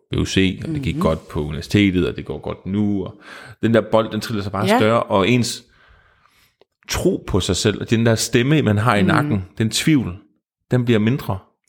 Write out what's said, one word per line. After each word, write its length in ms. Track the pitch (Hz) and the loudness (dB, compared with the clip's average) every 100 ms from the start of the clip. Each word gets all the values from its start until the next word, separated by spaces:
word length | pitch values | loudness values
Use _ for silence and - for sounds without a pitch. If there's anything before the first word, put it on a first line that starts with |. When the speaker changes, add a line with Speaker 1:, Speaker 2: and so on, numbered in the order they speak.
| - | -8
Speaker 1:
V 40 | - | -4
U 60 | 82 | 0
C, 340 | - 95 - | 2 2 0
og 60 | - | -6
det 80 | 151 | -6
gik 120 | 131 | -4
Speaker 2:
Mhm. 80 | 78 | -2
Speaker 1:
godt 260 | 82 78 - | -2 -2 -6
på 140 | - | -8
universitetet, 640 | 76 76 - 104 101 90 76 | -6 -8 0 2 4 2 0
og 80 | - | -4
det 80 | |
går 140 | - 73 | -10 -10
godt 280 | - - - | -10 -10 -6
nu. 380 | 98 104 101 | -4 -2 -2
Og 100 | 92 - - - - - | -6 -12 -20 -20 -20 -4
den 120 | 113 | 2
der 60 | 113 98 | 2 2
bold, 220 | 113 110 | 0 0
den 80 | 107 | -4
triller 220 | - 107 | -6 -6
sig 100 | 98 | -6
bare 140 | 95 104 | -2 0
Speaker 2:
Ja. 120 | 214 | 2
Speaker 1:
større, 240 | 107 117 | 4 2
og 260 | - 104 92 | 2 2 4
ens 360 | 123 117 - - _ _ _ _ _ _ _ _ _ _ _ - | 2 0 -6 -14 _ _ _ _ _ _ _ _ _ _ _ -10
tro 360 | - 175 196 - | -4 -2 -2 -2
på 140 | 101 | -2
sig 160 | - 95 | 0 0
selv, 240 | 110 98 | 0 -2
og 100 | - | 0
den 160 | 113 117 | 0 2
der 80 | |
stemme, 480 | 110 - 123 127 156 | 0 0 0 2 2
man 160 | 113 104 | 2 2
har 180 | 110 104 | 2 2
i 60 | |
Speaker 2:
Mhm. 40 | 98 | 2
Speaker 1:
nakken, 360 | - 147 104 92 - | 2 2 -2 -4 -4
den 120 | 113 | -2
tvivl, 460 | - - 151 104 87 - _ _ _ - | 0 2 2 0 -8 -16 _ _ _ -2
den 140 | 127 | 0
bliver 140 | 120 113 | 2 2
mindre, 380 | 107 139 - 95 - _ | 2 0 -2 -8 -10 _